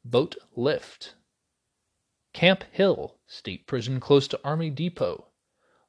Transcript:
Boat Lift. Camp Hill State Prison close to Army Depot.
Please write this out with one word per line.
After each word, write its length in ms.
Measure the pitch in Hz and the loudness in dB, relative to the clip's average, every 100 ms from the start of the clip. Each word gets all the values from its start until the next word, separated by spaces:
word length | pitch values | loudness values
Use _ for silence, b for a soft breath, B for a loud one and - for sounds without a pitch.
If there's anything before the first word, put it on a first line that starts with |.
Boat 340 | 120 120 165 - - - | 0 2 2 -4 -14 -4
Lift. 560 | 131 131 - - - - _ _ _ _ _ _ _ _ _ _ _ | -2 -2 -6 -20 -20 -20 _ _ _ _ _ _ _ _ _ _ _
Camp 320 | - 175 190 - | 2 2 2 -2
Hill 460 | - 196 143 - _ _ | 0 2 2 -4 _ _
State 400 | - 104 92 - | -16 -12 -12 -6
Prison 340 | 127 113 131 | -6 -4 -4
close 260 | - 143 135 | 4 4 4
to 120 | - | -4
Army 280 | 139 160 160 | -4 -4 -4
Depot. 560 | 139 175 - 104 - - _ _ _ _ _ | -4 -6 -2 -4 -4 -12 _ _ _ _ _